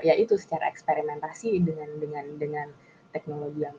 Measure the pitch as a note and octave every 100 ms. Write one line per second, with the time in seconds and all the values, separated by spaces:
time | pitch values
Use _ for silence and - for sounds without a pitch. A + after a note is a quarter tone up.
0 | D#3+ D#3 A3 G3 - D#3+ - - - D3+
1 | D3+ D3+ D#3 - A3+ F#3+ E3+ D#3 D3+ D3+
2 | D3+ D3 C#3+ D3+ D3 D3+ D3 - - -
3 | _ D#3 - D3 D3 D3 D3